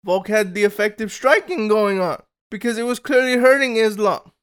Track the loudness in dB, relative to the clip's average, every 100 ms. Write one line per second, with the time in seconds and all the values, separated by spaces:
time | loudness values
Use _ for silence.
0 | 0 -2 0 -2 0 0 -2 0 -4 -4
1 | -10 -2 2 2 0 -6 0 0 0 -2
2 | -4 -6 _ _ _ -6 -6 -4 -4 -4
3 | 0 2 2 4 4 4 2 0 0 0
4 | -2 -2 -8 _